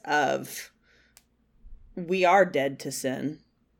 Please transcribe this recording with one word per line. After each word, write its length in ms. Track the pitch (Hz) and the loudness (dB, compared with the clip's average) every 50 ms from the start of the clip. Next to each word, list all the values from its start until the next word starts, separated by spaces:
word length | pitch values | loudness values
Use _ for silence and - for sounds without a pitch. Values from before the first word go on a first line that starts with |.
| - | -6
of 640 | - 147 147 139 135 135 135 135 - - - - - _ _ _ _ _ _ _ _ _ _ _ _ _ _ _ _ _ _ - - - - - - - | -2 0 0 2 0 0 -2 -6 -10 -14 -14 -16 -18 _ _ _ _ _ _ _ _ _ _ _ _ _ _ _ _ _ _ -20 -20 -20 -20 -20 -16 -14
we 300 | 190 175 160 190 190 180 | -12 -6 -4 0 2 4
are 200 | 170 185 202 185 | 6 6 6 6
dead 340 | - - 139 135 139 135 - | 4 2 0 0 -2 -4 -8
to 120 | - 143 | -10 -10
sin, 460 | 131 - - 127 131 139 131 143 156 - _ _ _ _ _ _ _ _ | -8 -6 -4 -4 -4 -4 -6 -6 -8 -10 _ _ _ _ _ _ _ _